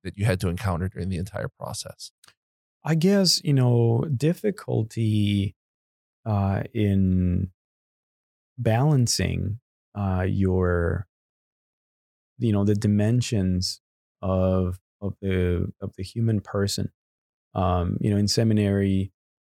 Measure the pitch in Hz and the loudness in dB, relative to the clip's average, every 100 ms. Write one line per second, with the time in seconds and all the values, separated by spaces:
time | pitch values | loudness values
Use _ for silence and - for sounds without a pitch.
0 | 95 95 107 92 95 87 98 85 92 - | -14 -4 -2 0 -2 -2 -4 -2 -4 -6
1 | 90 87 98 - - - - - - - | -6 -6 -6 -8 -10 -10 -12 -12 -14 -16
2 | - _ - _ _ _ _ _ 147 160 | -20 _ -20 _ _ _ _ _ -2 2
3 | 180 202 185 - 165 139 123 120 117 117 | 4 4 4 0 2 2 4 4 4 2
4 | - 127 151 180 214 185 - 120 110 - | 0 0 0 0 -2 -4 -4 -2 -2 -2
5 | 110 107 101 101 98 - _ _ _ _ | 0 2 2 0 -2 -6 _ _ _ _
6 | _ _ 113 104 98 98 - 110 104 98 | _ _ -4 0 0 0 -2 0 2 2
7 | 95 92 90 90 92 - _ _ _ _ | 2 2 2 0 -4 -8 _ _ _ _
8 | _ _ _ _ _ - 117 110 143 143 | _ _ _ _ _ -6 0 2 4 2
9 | 120 - 90 87 92 104 _ _ _ - | 2 0 -2 -2 -4 -8 _ _ _ -6
10 | 98 92 95 98 95 92 90 87 85 90 | -4 -2 -2 0 0 2 2 2 0 -2
11 | - _ _ _ _ _ _ _ _ _ | -8 _ _ _ _ _ _ _ _ _
12 | _ _ _ _ 120 104 101 104 107 104 | _ _ _ _ 0 2 2 2 2 2
13 | 104 123 120 107 92 90 92 - _ _ | 2 2 0 0 0 0 -2 -8 _ _
14 | _ _ 92 95 92 92 90 90 _ _ | _ _ -2 2 2 2 0 -4 _ _
15 | 101 - 95 92 90 87 90 - 98 - | -10 -6 -2 0 0 0 -2 -6 -12 -10
16 | 95 117 113 107 - 101 101 - 98 - | -10 -4 0 -2 -2 -2 -2 -2 -6 -10
17 | _ _ _ _ _ - 90 90 90 98 | _ _ _ _ _ -2 0 2 0 -2
18 | - 101 104 - 113 107 101 101 98 95 | 0 0 0 2 2 2 2 2 2 0
19 | 95 - _ _ | -2 -10 _ _